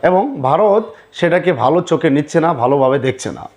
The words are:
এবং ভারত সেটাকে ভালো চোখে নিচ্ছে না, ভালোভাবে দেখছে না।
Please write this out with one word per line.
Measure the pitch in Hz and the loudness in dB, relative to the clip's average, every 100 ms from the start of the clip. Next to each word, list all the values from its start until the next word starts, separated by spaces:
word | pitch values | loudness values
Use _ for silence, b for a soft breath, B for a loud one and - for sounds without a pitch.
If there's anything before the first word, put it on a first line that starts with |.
এবং | 170 185 262 269 | 2 2 0 -2
ভারত | 127 156 214 202 214 B B | 0 2 4 2 -2 B B
সেটাকে | - 170 175 170 | -4 0 0 0
ভালো | 143 120 165 | 0 2 0
চোখে | 175 160 160 | 0 0 2
নিচ্ছে | 139 147 170 | 0 0 0
না, | 160 | 0
ভালোভাবে | 147 123 143 131 135 | 0 0 2 2 0
দেখছে | 131 - 107 | -2 -6 -10
না। | - - | -12 -16